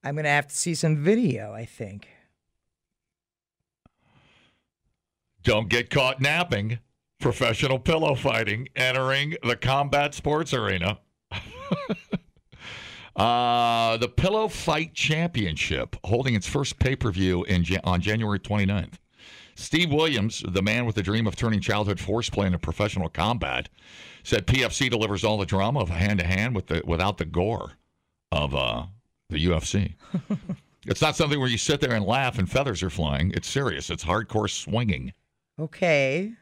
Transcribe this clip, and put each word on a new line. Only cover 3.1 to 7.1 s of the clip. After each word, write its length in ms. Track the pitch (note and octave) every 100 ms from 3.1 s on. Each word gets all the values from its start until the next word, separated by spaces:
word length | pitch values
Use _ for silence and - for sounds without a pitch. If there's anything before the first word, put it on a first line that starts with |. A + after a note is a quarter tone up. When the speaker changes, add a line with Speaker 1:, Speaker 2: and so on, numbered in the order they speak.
| _ _ _ _ _ _ _ _ _ _ _ _ _ _ _ _ _ _ _ _ _ _ _
Speaker 2:
Don't 260 | - G#2+ A2
get 200 | A#2+ A#2+
caught 320 | D3 B2+ C3+
napping. 580 | C#3 D#3+ F3 A2+ G#2+ A#2 _ _ _